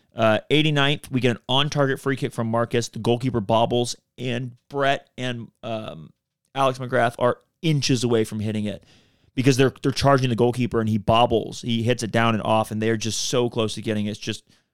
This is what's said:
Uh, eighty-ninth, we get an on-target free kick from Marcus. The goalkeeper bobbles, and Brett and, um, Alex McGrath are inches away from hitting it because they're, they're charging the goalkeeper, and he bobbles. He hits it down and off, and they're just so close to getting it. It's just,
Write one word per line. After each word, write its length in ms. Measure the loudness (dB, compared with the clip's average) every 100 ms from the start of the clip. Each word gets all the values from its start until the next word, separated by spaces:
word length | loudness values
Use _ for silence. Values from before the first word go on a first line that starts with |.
| _ 0
Uh, 240 | 2 2 2
eighty-ninth, 640 | 2 2 2 0 -2 -4
we 80 | 0
get 120 | 0
an 100 | 0 -2
on-target 500 | 0 0 0 0 0
free 160 | -2 -4
kick 160 | -4
from 160 | -4 -2
Marcus. 420 | 0 0 -2 -2
The 100 | -4
goalkeeper 420 | 0 0 0 -2
bobbles, 540 | 0 2 2 0 -2 -6 _ -10
and 340 | -6 -6 -8 -14 _
Brett 400 | -2 0 -2 _ -10
and, 320 | -8 -8 -12 _
um, 480 | -10 -8 -10 -14 -18 _ _ _ _
Alex 260 | 0 0 0
McGrath 360 | -2 0 0 2
are 200 | -2 -2 _ _
inches 420 | 0 2 2 2
away 200 | 2 2
from 160 | 0 -2
hitting 260 | -4 -2 -4
it 180 | -8 _ _ _ _ _
because 240 | 0 2 4
they're, 160 | 4 2
they're 100 | -4
charging 380 | 0 2 4 2
the 60 | 2
goalkeeper, 420 | 2 2 -2 0
and 80 | 0
he 100 | -2
bobbles. 640 | 2 4 4 2 -2 -8
He 220 | -4 -2
hits 200 | 0 0
it 80 | 0
down 240 | 0 2 0
and 80 |
off, 280 | 2 0 0
and 100 | -2
they're 140 | 0 0
just 280 | -2 -4
so 260 | -2 0 -2
close 240 | -2 -4 -4
to 60 |
getting 240 | -4 -2 -4
it. 60 |
It's 80 | -6
just, 260 | -8 -10 _ _ _